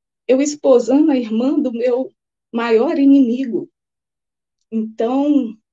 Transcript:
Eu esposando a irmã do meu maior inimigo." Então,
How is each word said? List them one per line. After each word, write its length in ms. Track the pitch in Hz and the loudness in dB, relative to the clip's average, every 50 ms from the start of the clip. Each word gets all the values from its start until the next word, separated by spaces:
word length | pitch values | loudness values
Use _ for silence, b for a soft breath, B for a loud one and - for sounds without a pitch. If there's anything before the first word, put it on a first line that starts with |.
| _ _ _ _ _ - | _ _ _ _ _ -2
Eu 140 | 254 262 | 0 0
esposando 720 | 277 294 294 - - 277 262 240 220 214 254 285 311 320 | 0 -2 -4 -2 2 2 2 2 2 2 2 2 2 2
a 60 | 277 254 | 2 0
irmã 420 | 240 214 220 220 247 269 320 302 | -2 -2 -4 -2 -2 -2 -2 -2
do 120 | - 254 | -2 -4
meu 400 | 226 233 233 254 240 247 262 - - _ _ _ _ _ _ _ | -4 -4 -2 -2 -2 -2 -4 -8 -12 _ _ _ _ _ _ _
maior 480 | - 233 233 233 226 220 240 311 339 277 | -8 -6 -2 0 2 2 2 0 0 2
inimigo." 680 | 277 277 277 277 269 233 226 254 269 233 220 - - - _ _ _ _ _ _ _ _ _ _ _ _ _ _ _ _ _ _ _ _ | 4 6 6 6 4 2 0 -2 -4 -6 -6 -8 -8 -10 _ _ _ _ _ _ _ _ _ _ _ _ _ _ _ _ _ _ _ _
Então, 840 | - 226 220 220 220 - 226 226 254 269 285 294 294 285 247 220 220 - _ _ | -6 -6 -6 -6 -6 -6 -4 -2 -2 -2 0 0 0 0 -2 -2 -8 -14 _ _